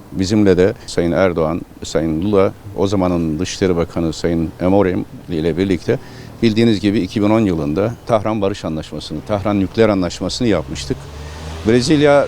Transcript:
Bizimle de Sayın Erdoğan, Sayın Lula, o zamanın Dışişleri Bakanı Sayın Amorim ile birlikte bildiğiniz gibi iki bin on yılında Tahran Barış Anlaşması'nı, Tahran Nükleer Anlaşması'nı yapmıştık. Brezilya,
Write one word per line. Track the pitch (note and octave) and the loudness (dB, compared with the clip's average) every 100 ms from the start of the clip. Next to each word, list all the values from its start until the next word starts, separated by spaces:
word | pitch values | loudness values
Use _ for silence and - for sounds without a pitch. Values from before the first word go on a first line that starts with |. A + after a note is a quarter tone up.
| - | -10
Bizimle | - F#2+ G#2+ G2+ F2+ | -4 0 4 4 6
de | F#2+ A2+ - | 4 0 -6
Sayın | - E2+ | -2 0
Erdoğan, | D#2+ F#2+ E2+ D#2 F2 - - | 2 2 2 -2 -2 -8 -14
Sayın | - - D#2+ D#2 | -6 -2 -2 -2
Lula, | G2 G2+ G2+ - G#2 F#2+ | 0 2 2 -2 -10 -4
o | F#2+ | -2
zamanın | G2 F2+ F2+ E2 D2+ | 0 0 0 -2 -2
Dışişleri | F2+ - F#2+ E2+ | -4 0 0 0
Bakanı | E2+ F2+ E2 | -2 -2 -4
Sayın | D2+ E2+ E2+ D#2+ - | -2 -2 0 -2 -2
Amorim | F2+ G2 F#2+ F#2+ - - - | 2 4 4 0 -6 -10 -8
ile | E2 E2 D#2 | -2 0 0
birlikte | G2 F2 - A#2 - - - - | 0 0 0 -4 -4 -18 -18 -2
bildiğiniz | A#2 G#2+ A#2 G2+ | 0 4 2 2
gibi | G2+ G#2 | 2 0
iki | F2+ G#2+ | -2 0
bin | G2+ | 2
on | A2 | 2
yılında | G#2 E2+ D2 D#2 G#2+ A#2+ - | 2 0 -2 0 -2 -4 0
Tahran | A2 G#2+ A2 | 0 0 -2
Barış | G2 G#2 F#2 | -2 -4 -6
Anlaşması'nı, | D#2 D#2 D2+ - D2+ C#2 | -6 -8 -10 -10 -10 -4
Tahran | G#2 G#2 G#2 | -2 0 0
Nükleer | F#2 - A2 | 0 2 4
Anlaşması'nı | G2 F2 - F#2 - A#2+ | 2 -2 -4 -6 -2 0
yapmıştık. | F2 C#2 C#2 - - - - - - - - G2+ | 0 -2 -8 -6 -8 -10 -16 -14 -14 -12 -4 2
Brezilya, | B2 B2+ D3+ D3 C#3+ | 2 4 4 6 4